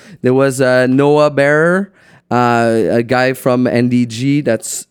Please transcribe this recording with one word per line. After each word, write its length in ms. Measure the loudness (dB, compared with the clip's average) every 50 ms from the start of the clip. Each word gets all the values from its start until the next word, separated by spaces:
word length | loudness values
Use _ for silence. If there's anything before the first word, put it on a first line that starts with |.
| -20 -20 -16 -4 -2
There 100 | 0 2
was, 260 | 2 2 0 0 0
uh, 280 | 0 2 2 2 2
Noah 440 | 2 2 2 2 2 2 2 2 0
Bearer, 640 | 0 0 0 2 2 2 0 0 0 -2 -4 -6 _ _ _ _ -20 _ _ _
uh, 500 | -2 0 2 2 2 0 0 0 0 0 0 0
a 100 | 0 -2
guy 300 | -2 -2 -2 0 0 -2
from 340 | -2 -2 -2 -2 0 0 0
N 220 | 0 0 0 0
D 180 | 0 0 0 -2
G 360 | -2 -4 -6 -2 -2 -2 0
that's 460 | 0 -2 -4 -4 -6 -10 -12 -12 -14 -16